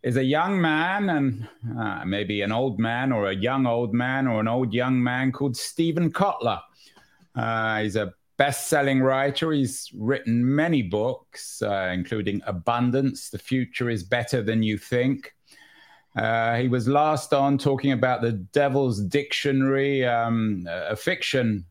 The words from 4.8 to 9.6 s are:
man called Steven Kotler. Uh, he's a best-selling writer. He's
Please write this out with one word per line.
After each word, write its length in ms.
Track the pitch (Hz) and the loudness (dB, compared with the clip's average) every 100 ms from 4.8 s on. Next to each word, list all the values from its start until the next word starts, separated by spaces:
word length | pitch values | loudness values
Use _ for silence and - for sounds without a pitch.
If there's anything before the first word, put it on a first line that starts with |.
| 127 127 | 2 2
man 300 | 123 123 131 | 2 0 -2
called 260 | 127 143 117 | -2 -4 -4
Steven 540 | - - 165 160 170 | -8 -2 0 2 0
Kotler. 500 | - 196 - 117 98 - _ - - _ _ _ | 2 0 2 -2 -2 -6 _ -20 -20 _ _ _
Uh, 480 | 123 113 113 110 107 | -6 -2 0 0 0
he's 140 | 107 101 | 0 -2
a 180 | 101 - _ _ | -4 -8 _ _
best-selling 640 | 143 135 - 151 139 135 | 2 2 0 2 4 4
writer. 500 | 131 131 139 139 165 | 4 4 0 0 0
He's 380 | 151 | 0